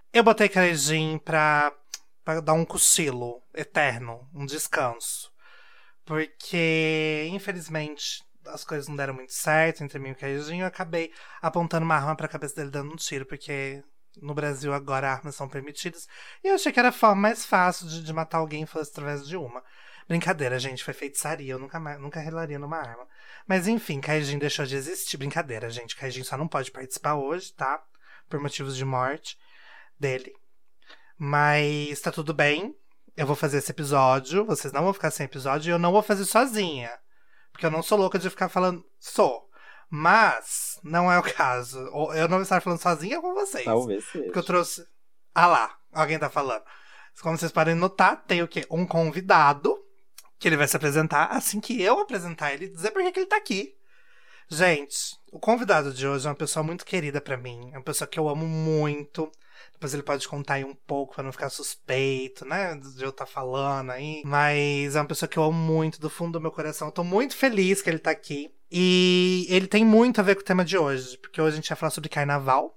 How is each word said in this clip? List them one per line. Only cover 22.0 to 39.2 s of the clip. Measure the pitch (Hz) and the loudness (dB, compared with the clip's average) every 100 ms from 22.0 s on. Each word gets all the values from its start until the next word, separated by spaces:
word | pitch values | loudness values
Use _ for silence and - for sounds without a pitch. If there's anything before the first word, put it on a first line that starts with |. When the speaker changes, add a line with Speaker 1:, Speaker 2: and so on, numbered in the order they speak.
| 143 160 | -10 -10
Speaker 1:
relaria | 156 165 165 143 | -8 -8 -6 -8
numa | 143 160 | -8 -8
arma. | 123 117 127 - - - - | -8 -12 -18 -20 -20 -16 -2
Mas | 190 180 | 0 2
enfim, | 233 - 139 | 0 -2 -6
Kaijin | 143 156 139 143 | -2 -2 0 -2
deixou | 147 - 135 | -2 -2 -4
de | 139 | -4
existir. | 143 180 - 143 | -6 -8 -8 -6
Brincadeira, | 139 165 151 110 117 | -4 -4 -4 -6 -8
gente, | 117 117 - | -10 -12 -10
Kaijin | 131 127 | -8 -8
só | 127 135 | -8 -6
não | 165 | -4
pode | 139 127 | -4 -6
participar | 131 131 - 147 | -10 -12 -6 -4
hoje, | 151 139 175 190 | -2 -2 -6 -8
tá? | - 135 151 - - - - - | -6 -4 -4 -8 -20 -20 -20 -10
Por | 151 | -8
motivos | 143 - 139 131 | -6 -6 -8 -4
de | |
morte | 135 127 127 151 - - - - - - - - | -2 0 -2 -4 -10 -16 -20 -20 -20 -20 -20 -6
dele. | 139 127 - - - - - - - - - - | -4 -4 -6 -20 -20 -20 -20 -20 -20 -20 -20 -8
Mas | 143 147 147 147 147 147 147 147 | 0 4 4 4 2 0 -4 -4
tá | 170 | -6
tudo | 165 156 | -6 -4
bem, | 156 147 151 220 - - - - - | 2 4 2 -2 -10 -20 -20 -16 -4
eu | 143 | -2
vou | 143 | 0
fazer | 151 143 | 0 0
esse | - | -2
episódio, | 151 143 143 131 135 131 185 | -6 0 4 6 4 2 0
vocês | 220 151 139 | 0 -2 -2
não | 139 | 0
vão | 180 | 0
ficar | 196 156 | 0 -2
sem | - | -4
episódio, | 143 139 131 147 165 | -8 -4 -2 0 2
e | |
eu | 170 | 2
não | 175 | 6
vou | 208 | 4
fazer | 208 202 | 4 0
sozinha. | 190 220 269 214 180 135 117 123 - - - - - | 2 4 4 0 -4 -4 -8 -12 -18 -20 -20 -20 -20
Porque | - 165 | -4 -2
eu | |
não | 160 | -2
sou | - 214 | 2 2
louca | 190 190 | 4 0
de | 180 | -4
ficar | - 185 | -4 -2
falando, | 185 185 175 - - | 2 0 0 -12 -20
sou. | - - | -6 2